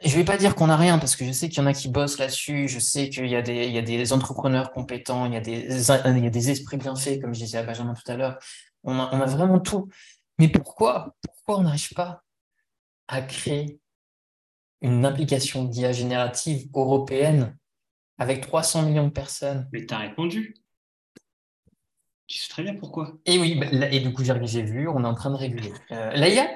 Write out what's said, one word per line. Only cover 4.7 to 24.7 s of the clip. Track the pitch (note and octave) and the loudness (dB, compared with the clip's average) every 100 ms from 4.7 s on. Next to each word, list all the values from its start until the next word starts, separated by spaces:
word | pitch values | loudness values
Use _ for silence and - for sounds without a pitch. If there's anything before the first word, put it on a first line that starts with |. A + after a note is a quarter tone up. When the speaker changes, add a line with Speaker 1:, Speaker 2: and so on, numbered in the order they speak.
Speaker 1:
compétents, | B2+ A#2+ B2 - B2 B2 | -6 -8 -8 -4 -2 -2
il | |
y | A#2 | -4
a | |
des, | A2 A#2 - | -4 -6 -4
il | C3 A#2+ C3+ C3+ B2+ | 0 4 4 6 4
y | A#2+ | 2
a | |
des | A#2 B2 | 2 0
esprits | C#3 - C#3 | -2 -4 -8
bien | C3+ C3 | -6 -4
faits, | C#3+ C3+ | -4 -4
comme | A#2+ | -4
je | A#2 | -8
disais | A2+ A2+ | -6 -6
à | |
Benjamin | A#2 A2+ A#2+ | -6 -6 -6
tout | A#2 - | -8 -8
à | B2 | -4
l'heure. | C3 B2+ - - - _ | -4 -4 -16 -20 -20 _
On | - C3 | -4 -2
a, | B2+ | 0
on | C3+ | 0
a | C3+ | 2
vraiment | C#3+ F#3 F#3 | 2 4 4
tout. | - G3+ F#3+ - - _ _ - | 2 -4 -6 -14 -20 _ _ 4
Mais | D#3+ | 6
pourquoi, | - - - A3 G#3 - - | 6 0 0 2 2 -4 -14
pourquoi | - - - G3+ | -16 -10 -2 2
on | |
n'arrive | F3 D3 - - | 2 0 -4 -6
pas | F3+ F3 _ _ _ _ _ _ _ _ - | -6 -8 _ _ _ _ _ _ _ _ -8
à | C3+ | -8
créer | C3 - - D3 D3 - _ _ _ _ _ _ _ _ _ _ | -6 -8 -4 -4 -4 -10 _ _ _ _ _ _ _ _ _ _
une | B2+ A#2+ C3+ | 2 4 4
application | C#3 D3 C3+ - C3 B2+ | 2 0 0 0 -4 -4
d'I | A#2 B2 | -2 0
A | |
générative | B2 B2 B2 B2 - E3 C#3 B2 | 0 -2 0 -2 -2 -4 -4 -4
européenne | C#3 C3 C3+ C3+ C3+ D3 D3+ A#2 - _ _ _ _ _ - | 0 2 2 2 2 4 4 2 -4 _ _ _ _ _ -6
avec | B2 C3 | -2 -2
trois | - D#3+ | 0 0
cents | D#3+ D#3+ | 2 2
millions | D#3 D3+ D3 | 2 4 2
de | |
personnes ? | D3 C#3 - C#3 C3+ B2+ | -2 -10 -6 -4 -4 -6
Speaker 2:
Mais | A#2 - | -10 -8
t'as | A2 | -8
répondu. | G#2 - E3+ A3 A3 - _ _ _ _ _ - _ _ _ _ _ _ _ _ _ _ - | -6 -4 -4 -4 -6 -12 _ _ _ _ _ -20 _ _ _ _ _ _ _ _ _ _ -14
Tu | - | -10
sais | - | -10
très | - | -8
bien | F#3 G3+ | -8 -8
pourquoi. | - D#3+ D3 - - | -10 -8 -8 -6 2
Speaker 1:
Et | F3+ | 4
oui, | E3 D#3 | 4 0
bah, | C#3 | 0
là, | C3 C#3 | 0 2
et | C3+ | 0
du | B2+ | 0
coup, | A#2+ | 0
j'ai, | B2+ B2 | 0 0
j'ai | A#2 A#2 | 0 -2
vu, | G#2+ | -2